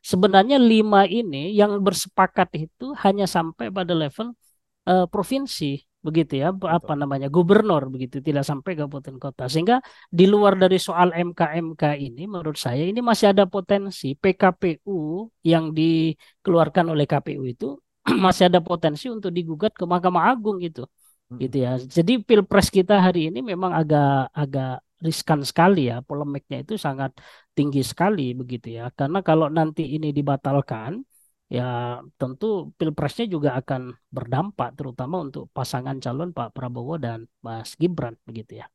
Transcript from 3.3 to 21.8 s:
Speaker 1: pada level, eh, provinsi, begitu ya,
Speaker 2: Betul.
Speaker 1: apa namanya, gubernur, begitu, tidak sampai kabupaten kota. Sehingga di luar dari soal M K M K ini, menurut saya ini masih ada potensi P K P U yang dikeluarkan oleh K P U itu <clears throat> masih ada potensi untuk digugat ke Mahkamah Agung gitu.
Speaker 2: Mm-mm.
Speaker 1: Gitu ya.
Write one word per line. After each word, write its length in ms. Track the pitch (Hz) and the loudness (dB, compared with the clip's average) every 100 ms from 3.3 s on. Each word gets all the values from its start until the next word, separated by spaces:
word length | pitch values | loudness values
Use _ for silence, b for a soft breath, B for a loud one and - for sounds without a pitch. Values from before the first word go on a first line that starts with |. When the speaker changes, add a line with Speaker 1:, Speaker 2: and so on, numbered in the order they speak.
| 180 165 - 233 | -2 -4 -6 -8
Speaker 1:
pada 240 | 190 180 170 | -6 -2 -2
level, 400 | 147 - 233 233 _ _ _ _ | -2 -6 -10 -12 _ _ _ _
eh, 240 | - 185 180 | 0 2 2
provinsi, 720 | 202 175 269 277 - 147 139 _ _ | -2 -2 -4 -4 -6 -4 -6 _ _
begitu 320 | 156 156 156 139 | -2 0 0 -2
ya, 160 | 151 | -2
Speaker 2:
Betul. 160 | 190 185 170 | -2 -2 -2
Speaker 1:
apa 160 | - 147 | -2 -4
namanya, 320 | 147 139 139 | -2 -4 0
gubernur, 560 | 160 175 208 214 160 131 | 2 6 4 4 0 -2
begitu, 320 | 131 127 143 | -8 -8 -6
tidak 240 | 139 143 | -2 -2
sampai 320 | 135 139 190 165 | -2 -6 -6 -8
kabupaten 400 | 147 143 135 131 | -8 -10 -14 -12
kota. 320 | 139 - 123 | -14 -10 -4
Sehingga 320 | 156 180 254 B B B | -2 2 0 B B B
di 160 | 170 190 | 4 6
luar 320 | 208 208 190 | 8 6 6
dari 160 | 185 185 | 4 4
soal 400 | - 170 180 170 | 0 4 4 4
M 160 | 175 | -4
K 240 | 170 160 160 | -2 -2 -2
M 160 | 165 | -6
K 240 | 156 147 147 | -2 -2 -2
ini, 320 | 139 120 190 | -8 -10 -10
menurut 320 | 190 156 143 | -8 -8 -6
saya 240 | - 127 | -4 -2
ini 160 | 175 226 | -2 -2
masih 320 | 240 214 208 | 0 4 4
ada 160 | 196 190 | 4 2
potensi 640 | 196 180 202 196 - 135 143 | 0 0 -2 -2 -8 -8 0
P 160 | 190 185 | 0 4
K 160 | 190 | 2
P 320 | 180 185 156 | 2 -4 -4
U 480 | - 185 151 175 226 _ | -6 -6 -4 -6 -10 _
yang 320 | 165 165 160 | 2 2 2
dikeluarkan 1200 | 156 160 160 160 156 _ _ - 170 156 190 165 | 0 2 2 0 -4 _ _ 2 2 4 2 0
oleh 160 | 151 143 | 0 0
K 160 | 147 | 0
P 160 | 160 147 | -4 -8
U 80 | 131 | -8
itu 320 | 123 254 285 _ _ | -8 -10 -10 _ _
<clears throat> 160 | - 240 | -2 4
masih 280 | 185 185 180 | 4 4 4
ada 80 | 180 | 4
potensi 480 | 170 170 165 147 254 | 2 -2 -2 -4 -10
untuk 240 | 220 190 | -8 -4
digugat 400 | 175 165 151 190 | -4 -6 -4 -4
ke 160 | - 175 | -4 -2
Mahkamah 400 | 180 180 180 185 | 0 2 2 2
Agung 320 | 254 214 190 | 0 -2 -4
gitu. 240 | 175 156 117 _ _ _ _ | -8 -10 -16 _ _ _ _
Speaker 2:
Mm-mm. 80 | 123 | -8
Speaker 1:
Gitu 160 | 131 139 | -4 -2
ya. 240 | 123 127 | -2 -2